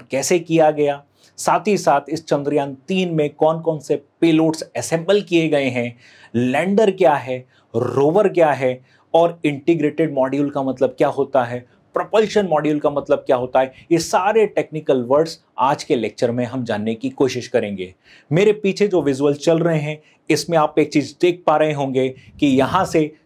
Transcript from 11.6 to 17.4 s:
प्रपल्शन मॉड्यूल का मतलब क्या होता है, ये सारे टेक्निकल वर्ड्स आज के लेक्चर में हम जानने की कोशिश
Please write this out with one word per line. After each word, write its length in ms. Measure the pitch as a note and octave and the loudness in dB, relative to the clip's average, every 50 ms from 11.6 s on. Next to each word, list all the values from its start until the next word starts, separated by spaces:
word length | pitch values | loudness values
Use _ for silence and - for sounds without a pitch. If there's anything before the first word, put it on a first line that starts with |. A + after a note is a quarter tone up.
| A#2+ - _ _ _ _ - | -12 -16 _ _ _ _ -6
प्रपल्शन 540 | - F3 E3 - G#3+ A3 G3+ - G#3+ G3+ F3 | -6 -4 0 2 2 2 2 2 0 0 2
मॉड्यूल 320 | D#3 D3+ D3+ D3+ D#3 D3 | 0 0 0 0 -2 0
का 100 | D3+ D3 | -2 -2
मतलब 300 | C#3+ C#3 - - C#3+ - | -2 -4 -2 0 -2 -2
क्या 160 | - - C3+ | 0 0 0
होता 240 | B2 B2 B2+ - C3 | 0 0 0 0 0
है, 140 | C3+ C3+ - - - - | 0 0 -4 -10 -4 0
ये 60 | E3+ E3 | 0 0
सारे 480 | E3 - - G3 F#3 G3+ A3 A3 G#3 | 0 0 -2 0 2 2 4 4 2
टेक्निकल 580 | G3+ - - - - D#3 D#3 D#3 - C#3+ B2+ A#2+ | 2 0 -2 -4 -4 -6 -6 -2 0 0 0 2
वर्ड्स 400 | A#2+ C3+ D3 E3 E3 - - _ _ _ - | 2 2 2 2 0 -4 -10 _ _ _ -2
आज 240 | A#2+ C3+ D3 D3 - | 0 0 0 -2 -2
के 120 | - D3 | -2 -2
लेक्चर 360 | B2 G#2+ G#2 - - C3 A#2 | -2 -2 -4 -4 -2 -2 -2
में 140 | A#2+ B2 B2 | -2 -2 -4
हम 180 | A2+ B2+ C3 A#2+ | -4 -6 -6 -6
जानने 320 | A2+ G#2+ G#2 G#2+ A2+ A2+ | -4 -4 -4 -4 -4 -4
की 140 | A2 - C3 | -4 -6 -6
कोशिश 380 | C3 - C#3+ B2+ - B2+ | -2 -2 -2 0 -2 -4